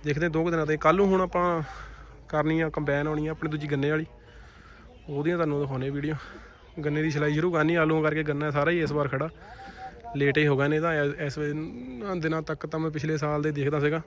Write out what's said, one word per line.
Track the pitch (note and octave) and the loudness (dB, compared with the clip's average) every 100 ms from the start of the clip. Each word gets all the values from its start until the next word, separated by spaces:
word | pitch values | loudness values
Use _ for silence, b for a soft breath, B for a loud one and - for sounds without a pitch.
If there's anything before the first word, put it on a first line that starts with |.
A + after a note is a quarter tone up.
ਦੇਖਦੇ | D3 C#3+ E3+ | -2 0 0
ਦੋ | D#3 | 2
ਕੁ | E3+ | 2
ਦਿਨਾਂ | E3 | 0
ਤੇ। | D3+ D3+ | 0 4
ਕੱਲ੍ਹ | D#3+ F3+ | 4 6
ਨੂੰ | G3 | 4
ਹੁਣ | F#3+ | 4
ਆਪਾਂ | F3+ F3+ F3 E3+ D3 B B B B B - | 2 2 2 0 -2 B B B B B -4
ਕਰਨੀ | D3+ D3+ D#3+ | 0 2 2
ਆ | D#3+ | 0
ਕੰਬਾਈਨ | D#3 C#3+ C#3+ D3+ | -2 0 0 0
ਆਉਣੀ | D3+ D#3 | -2 -4
ਆ | |
ਆਪਣੀ | D#3 D#3 | -4 -4
ਦੂਜੀ | D3+ D3 | -4 -2
ਗੰਨੇ | C#3+ C#3+ | 0 2
ਵਾਲੀ, | D#3 E3 - B B B B B B B - - | 0 -4 -14 B B B B B B B -18 -8
ਉਹਦੀਆਂ | C#3+ D3+ | -2 0
ਤੁਹਾਨੂੰ | F3 D#3 C#3+ | 0 0 0
ਦਿਖਾਉਂਦੇ | C#3 C3 C3+ | -2 -2 -4
ਵੀਡੀਓ। | C#3+ D3+ D3+ B B B B B - | -4 -4 -6 B B B B B -6
ਗੰਨੇ | D3+ D3 | -2 0
ਦੀ | D#3 | 0
ਸਿਲਾਈ | D3 D3+ | 0 2
ਸ਼ੁਰੂ | D3+ F3+ | 2 2
ਕਰਨੀ, | E3 D3+ | 2 4
ਆਲੂਆਂ | E3+ D#3 D#3+ | 4 4 4
ਕਰਕੇ | D#3 D3+ | 2 0
ਗੰਨਾ | D3+ C#3+ D3+ | -2 -2 0
ਸਾਰਾ | C#3+ D3 | 2 2
ਹੀ | F3 | 2
ਇਸ | D3 | 0
ਵਾਰ | D3 C3+ | 0 0
ਖੜਾ, | C3+ D#3+ - B B B B B B - | -2 -4 -8 B B B B B B -10
ਲੇਟ | C#3+ C#3 C#3 | 0 2 4
ਹੀ | D3+ | 4
ਹੋ | C3+ | 4
ਗਿਆ। | C#3+ | 4
ਨਹੀਂ | D#3 | 2
ਤਾਂ | E3 | 2
ਐ-, | D#3 C#3+ C#3+ | 2 0 -2
ਇਸ | D3 D#3 | -6 -4
ਵੇ-, | D3 D3+ D#3+ - B3+ B3 G3+ F3+ | -4 -4 -6 -10 -12 -8 -6 -2
ਦਿਨਾਂ | D#3 D#3+ | -2 -2
ਤੱਕ | D#3 D3+ | -4 -8
ਤਾਂ | D#3 D#3+ | -6 -4
ਮੈਂ | D#3+ | -2
ਪਿਛਲੇ | D3+ D#3 D#3 | -2 -2 -2
ਸਾਲ | D3+ D3 | 0 0
ਦੇ | D3+ | 0
ਦੇਖਦਾ | C#3+ C#3 D3+ | 0 0 2
ਸੀਗਾ | D3 D#3+ | 0 0